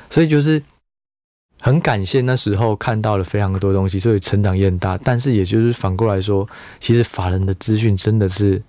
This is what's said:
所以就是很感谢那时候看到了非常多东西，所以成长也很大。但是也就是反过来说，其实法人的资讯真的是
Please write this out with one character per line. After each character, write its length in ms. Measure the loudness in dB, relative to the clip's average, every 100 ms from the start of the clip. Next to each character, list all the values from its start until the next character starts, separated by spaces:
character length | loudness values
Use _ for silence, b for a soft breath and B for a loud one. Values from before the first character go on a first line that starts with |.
| B
所 100 | 0
以 60 | 2
就 120 | 2
是 220 | 2 -2 -4 _ _ _ _ _ _ _ _ _
很 220 | 0 2
感 240 | 2 -2 0
谢 160 | 0
那 140 | 0 0
时 200 | 0 0
候 200 | 0 0
看 260 | -2 -2
到 160 | 0 -2
了 60 |
非 160 | -2 -2
常 180 | -2 0
多 160 | 0
东 160 | 0 0
西， 80 | 0
所 160 | 0
以 60 | 0
成 240 | 0 0
长 120 | 0 2
也 100 | 0
很 120 | 0
大。 180 | -2 -2
但 160 | -2 -2
是 140 | 0
也 100 | 0
就 160 | 0 0
是 140 | 0
反 220 | 0 -4 0
过 160 | 0
来 80 | 0
说， 260 | 0 -2 -2 B B B
其 140 | 0
实 100 | 2
法 260 | 0 -2 -2
人 140 | -2
的 80 | -2 -2
资 220 | -2 0
讯 200 | 0 0
真 220 | 0 0
的 100 | 0
是 320 | 0 0 0